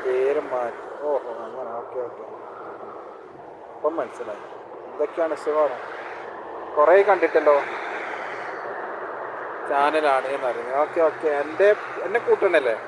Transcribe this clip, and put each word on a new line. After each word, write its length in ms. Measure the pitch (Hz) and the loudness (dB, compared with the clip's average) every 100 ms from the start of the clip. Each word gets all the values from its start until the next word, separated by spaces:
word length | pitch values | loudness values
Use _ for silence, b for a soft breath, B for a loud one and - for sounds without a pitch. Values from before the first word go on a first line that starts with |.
പേര് 380 | 131 127 131 147 143 | 0 2 2 2 0
മാറ്റി. 320 | 127 120 - - - 147 | -2 -2 -6 -12 -6 -2
ഓഹോ, 220 | 139 120 113 110 | -2 -2 -8 -10
അങ്ങനെ. 260 | 131 123 117 | -10 -8 -10
ഓക്കെ, 180 | 123 127 117 | -8 -8 -8
ഓക്കെ. 180 | - 107 107 - - - - - - - - - - - - - - | -10 -14 -14 -14 -14 -14 -14 -14 -14 -16 -16 -18 -18 -18 -18 -16 -4
ഇപ്പം 180 | - 160 | -2 -2
മനസ്സിലായി. 440 | 123 - 110 - - - - - - | -6 -8 -10 -10 -12 -16 -14 -14 -14
എന്തൊക്കെയാണ്, 460 | - 147 - 165 147 - | -4 -4 0 -2 -2 -2
സുഖാണോ? 320 | 151 147 - - - - - - - - - - - | 2 2 0 -10 -10 -10 -12 -12 -12 -12 -12 -4 4
കുറേ 200 | 151 190 196 | 8 8 8
കണ്ടിട്ടല്ലോ. 480 | 185 165 165 151 143 - - - - - - - - - - - - - - - - - - - - - | 6 6 6 6 6 4 -6 -6 -8 -8 -8 -8 -8 -8 -8 -8 -8 -8 -8 -8 -8 -10 -10 -10 -10 -2
ചാനലാണ് 580 | 139 143 156 151 135 131 139 | 2 4 4 4 4 2 -2
എന്നറിഞ്ഞു. 380 | 131 117 120 135 | -2 -2 -2 0
ഓക്കെ, 160 | 147 170 160 | 2 4 4
ഓക്കെ. 200 | - 160 143 | 4 0 0
എൻ്റെ, 260 | 147 156 202 208 - - - | -2 4 6 6 0 -6 -2
എന്നെ 140 | - - | -2 2
കൂട്ടണല്ലേ? 500 | 427 381 165 127 107 | 4 6 4 4 -2